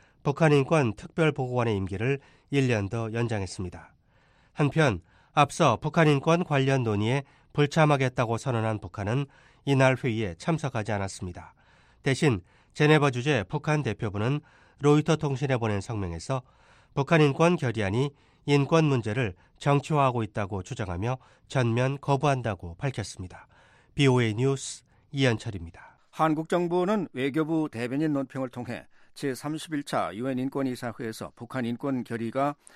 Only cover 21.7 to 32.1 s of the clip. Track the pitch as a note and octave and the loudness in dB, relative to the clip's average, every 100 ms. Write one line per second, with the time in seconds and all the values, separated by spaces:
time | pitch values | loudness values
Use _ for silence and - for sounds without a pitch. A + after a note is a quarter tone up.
21.7 | A#2 B2+ C#3 - C#3 D3 C3 A2 F#2+ F2 | 2 0 -2 0 0 2 0 -2 -6 -10
22.7 | E2+ C#3+ B2 F#2+ - F#2 - - _ _ | -6 -6 -6 -10 -10 -14 -14 -20 _ _
23.7 | _ _ - C3+ B2 A2+ G#2+ C3+ C3+ - | _ _ 2 4 6 2 0 -2 -2 -8
24.7 | - _ _ _ C#3 C3 A2 A#2 G2 E2+ | -14 _ _ _ 0 2 0 -4 -10 -12
25.7 | - - _ _ - D#3+ D3+ D#3+ F3 F3 | -18 -20 _ _ 0 0 0 0 0 0
26.7 | F3 F3+ G#3+ D#3 B2+ C#3 C#3 D#3 E3 D3+ | 0 0 -2 -2 -4 -2 -2 -2 -2 -2
27.7 | A2+ A#2+ C#3 D#3 C#3+ C3 C3+ C3 B2 B2 | -4 -4 -2 0 0 -2 -6 -8 -8 -10
28.7 | G#2 - _ _ - C#3+ B2 D3 D#3 E3+ | -10 -12 _ _ -8 -6 -6 -6 -8 -6
29.7 | D3+ - B2+ F2 G2 B2+ B2+ C3 C#3 C3+ | -8 -4 -2 -2 -4 -4 -4 -4 -4 -4
30.7 | B2 B2 - A#2 A2 F#2+ - B2 C3 A#2 | -4 -8 -8 -10 -10 -12 -14 -10 -6 -4
31.7 | A#2+ C#3+ B2+ G#2+ | -4 -4 -4 -4